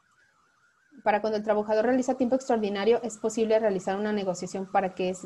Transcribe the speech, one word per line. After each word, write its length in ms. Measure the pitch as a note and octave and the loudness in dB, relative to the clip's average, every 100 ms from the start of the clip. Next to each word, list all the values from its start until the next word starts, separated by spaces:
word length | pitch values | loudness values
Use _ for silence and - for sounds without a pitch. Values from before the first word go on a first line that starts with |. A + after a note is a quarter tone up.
| _ _ _ _ _ _ _ _ _ C4+ | _ _ _ _ _ _ _ _ _ -4
"Para 180 | G#3+ G#3 | 0 0
cuando 180 | G#3+ G#3+ | 0 -2
el 40 | |
trabajador 440 | G#3+ G#3 G#3+ G#3+ A#3 | 0 0 2 2 2
realiza 280 | C4 B3+ | 2 0
tiempo 220 | C4 B3 C4 | 0 2 0
extraordinario, 640 | - A#3 G3+ G3+ G3+ A#3 | 0 0 0 0 2 2
¿es 160 | A3+ - | 0 -6
posible 400 | A3+ A3+ A3 A3 | -4 0 2 4
realizar 400 | A3 F#3+ G3 G3 | 2 0 -2 -2
una 140 | G#3+ | -2
negociación 540 | G#3 F#3+ F3 F#3 G3 F#3+ | -2 -2 -4 -6 -8 -2
para 280 | G3+ F#3+ | 0 0
que 160 | F#3+ F#3 | -2 -4
es, 140 | F#3 | -4